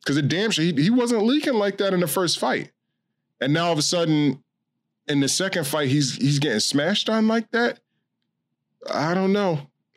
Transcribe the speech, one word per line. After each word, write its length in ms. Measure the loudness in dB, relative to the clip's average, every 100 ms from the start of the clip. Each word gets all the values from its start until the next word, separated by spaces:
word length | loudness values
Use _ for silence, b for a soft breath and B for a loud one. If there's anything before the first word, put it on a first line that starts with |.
| -4
'Cause 100 | -2
it 120 | 0
damn 240 | 0 -2
sure, 120 | 0
he, 80 | 0
he 160 | 2 2
wasn't 340 | 2 2 2
leaking 300 | 2 0 0
like 240 | 0 0 0
that 140 | 0
in 60 | 0
the 80 | 0
first 320 | 0 -2 -2
fight. 320 | -2 -2 -6 _ _ _ _ _ _ -6
And 120 | -2
now 140 | 0 0
all 60 |
of 60 | 0
a 40 |
sudden, 640 | 0 0 0 2 0 -2 _ _ _ _ _ _ -4
in 100 | 0
the 100 | 0
second 380 | 0 -2 -4 -4
fight, 220 | -2 0
he's, 260 | 2 0
he's 240 | 0 0 2
getting 220 | 0 0
smashed 500 | 0 0 0 0 0
on 160 | 2 2
like 240 | 0 -2
that. 300 | -2 -2 -4 _ _ _ _ _ _ _ _ _ _ -8
I 180 | -4 -2
don't 200 | 0 2
know. 340 | 2 0 -2 -6 _ _